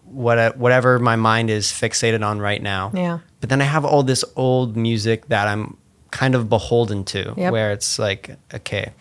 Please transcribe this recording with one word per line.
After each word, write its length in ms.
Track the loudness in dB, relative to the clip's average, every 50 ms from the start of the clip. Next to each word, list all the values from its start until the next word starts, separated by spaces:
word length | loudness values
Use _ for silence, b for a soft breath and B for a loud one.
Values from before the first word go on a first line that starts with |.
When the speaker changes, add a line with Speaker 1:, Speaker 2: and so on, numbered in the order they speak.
| _
Speaker 1:
what, 520 | -16 -8 -4 0 2 4 4 4 2 0 2
whatever 400 | 2 4 4 4 4 4 4 4
my 180 | 4 2 2 4
mind 320 | 4 2 2 2 2 0
is 160 | 0 -2 -2 -4
fixated 580 | -4 -4 -4 -4 -2 0 0 0 0 0 0
on 140 | -2 -2 -2
right 220 | -2 -2 -4 -4 -4
now. 280 | -4 -4 -4 -4 -4 -4
Speaker 2:
Yeah. 260 | -4 -4 -4 -4 -6 -8 _ _ _
Speaker 1:
But 80 | -6 -2
then 120 | 0 0
I 40 | 0
have 180 | 0 0 0 0
all 160 | 2 2 4 4
this 200 | 2 0 0 -2 -4 -4 -2
old 380 | 0 2 2 2 0 0 -2 -2
music 500 | 0 0 0 0 0 0 -2 -2 -2 0
that 200 | 0 0 2 0
I'm 300 | 0 -2 -6 -8 -12 -16 _ _ _ _ _ _
kind 220 | -4 0 2 2 2
of 160 | 2 2 2
beholden 540 | 0 0 2 2 0 0 2 0 -2 -4 -6
to, 280 | -6 -6 -6 -6 -6 -6 -4
Speaker 2:
Yep. 140 | -2 -2
Speaker 1:
where 200 | 0 0 0 -2
it's 280 | -2 -4 -4 -4 -4 -2
like, 360 | -2 -2 -2 -4 -6 -14 -20 -20 _ -16 -16
okay, 400 | -14 -10 -6 -6 -6 -6 -6 -10 _